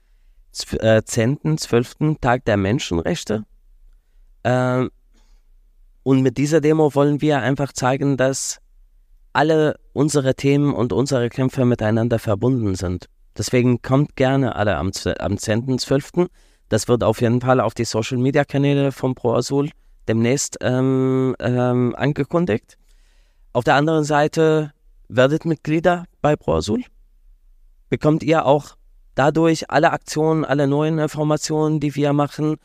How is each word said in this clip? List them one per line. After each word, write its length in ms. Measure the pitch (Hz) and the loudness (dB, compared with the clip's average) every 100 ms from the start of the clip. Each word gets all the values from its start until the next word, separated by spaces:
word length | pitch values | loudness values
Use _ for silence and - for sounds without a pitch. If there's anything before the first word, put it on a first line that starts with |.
| _ _ _ _ _ | _ _ _ _ _
zw-, 260 | - - - | -14 -8 -2
äh, 260 | 110 110 | 2 2
zehnten, 540 | - - 113 147 156 156 | 2 -2 -2 -2 -2 -4
zwölften 600 | - 117 123 - 151 156 | 0 0 0 -2 -2 0
Tag 260 | 131 127 - | 0 0 0
der 100 | 104 | 0
Menschenrechte. 880 | 98 127 - 85 165 175 - 214 214 - _ - - - _ _ - _ | 0 -2 -2 -2 -2 -4 -4 -6 -6 -18 _ -20 -20 -20 _ _ -20 _
Ähm, 480 | 113 123 127 127 127 - _ _ _ _ _ - _ _ - _ | -2 0 0 0 -2 -6 _ _ _ _ _ -20 _ _ -20 _
und 200 | - 135 | 0 2
mit 160 | 131 120 | 2 0
dieser 240 | 143 160 | 0 2
Demo 320 | 147 156 151 | 2 2 2
wollen 260 | 139 143 147 | 4 2 2
wir 200 | 151 143 | 0 0
einfach 320 | 117 143 143 | 0 -2 -4
zeigen, 440 | - 127 135 143 131 | -2 -2 0 0 0
dass 420 | 131 135 - - _ _ - _ _ _ _ | 0 -2 -8 -10 _ _ -20 _ _ _ _
alle 440 | 123 151 160 151 - _ | 0 2 4 2 -2 _
unsere 420 | - 147 147 131 | -2 0 2 0
Themen 380 | 127 139 143 143 | 0 2 2 2
und 220 | 101 120 | 0 -2
unsere 340 | 95 139 131 120 | 0 0 0 -2
Kämpfe 380 | - 131 - 123 | -2 -2 0 0
miteinander 520 | 120 107 110 117 113 | 2 0 0 0 -2
verbunden 560 | - 98 120 131 104 | -2 -2 0 0 -2
sind. 300 | 92 90 90 - _ _ - | -4 -4 -6 -10 _ _ -10
Deswegen 460 | 107 127 123 120 | -2 0 2 0
kommt 340 | - 135 147 - | 0 0 0 0
gerne 400 | 131 139 127 87 | 0 2 0 -2
alle 200 | 104 80 | -2 -2
am 160 | 92 | -4
zwe-, 280 | - - - | -4 -6 -4
am 160 | - 101 | -4 -4
zehnten 420 | - 107 131 127 | -2 -4 -2 -4
zwölften. 500 | - 139 - - 175 - _ _ _ | 0 -2 -2 -4 -4 -6 _ _ _
Das 180 | 110 - | -4 0
wird 160 | 120 | 0
auf 160 | 95 110 | 2 0
jeden 220 | 120 123 | 0 0
Fall 180 | 123 127 | 2 2
auf 140 | 110 | 0
die 100 | - | -4
Social-Media-Kanäle 1080 | 117 110 113 127 127 143 143 139 143 143 139 | -4 -4 -4 -2 0 0 0 0 0 2 0
von 220 | 131 131 | -2 -4
Pro 200 | 127 120 | -2 0
Asyl 340 | 120 127 139 143 - _ - - | 0 0 -2 -2 -6 _ -12 -2
demnächst, 480 | 113 117 143 - - | 0 2 0 -4 -6
ähm, 720 | 110 127 131 131 131 131 131 - | -2 0 0 2 0 0 0 -2
ähm, 560 | - 123 123 123 123 - | -2 0 0 2 0 0
angekündigt. 800 | 135 151 147 170 175 214 - _ _ _ _ _ _ _ _ | -2 -2 -2 -2 0 -2 -4 _ _ _ _ _ _ _ _
Auf 120 | - | -4
der 100 | 120 | 2
anderen 300 | 139 151 160 | 2 2 0
Seite, 680 | 147 147 151 - 160 156 151 - _ _ - | 0 0 0 2 2 2 -2 -10 _ _ -4
werdet 360 | 107 131 156 | 2 2 2
Mitglieder 600 | 170 156 - 156 175 175 175 _ | -2 -4 -2 0 2 0 -6 _
bei 140 | 147 | -2
Pro 200 | 151 - | -2 0
Asyl. 280 | 160 180 226 - _ _ _ _ - _ - - _ _ | -2 -2 -4 -6 _ _ _ _ -20 _ -20 -20 _ _
Bekommt 340 | 123 156 156 | -2 0 0
ihr 200 | 123 160 | 2 0
auch 320 | - 180 - - _ - - | 4 2 0 -18 _ -20 -10
dadurch 560 | - 139 156 165 160 - | 0 2 4 2 2 0
alle 220 | 143 160 | 2 2
Aktionen, 520 | 147 - 151 156 160 | 0 -6 -2 0 0
alle 220 | 147 143 139 | 0 0 0
neuen 320 | 143 151 160 | 0 0 0
Informationen, 800 | 151 151 151 151 - 156 151 156 | -2 -2 -2 -2 -2 -2 0 0
die 160 | 147 | -2
wir 180 | 139 143 | -2 0
machen. 440 | 143 143 - 151 156 | 0 0 -2 -4 -4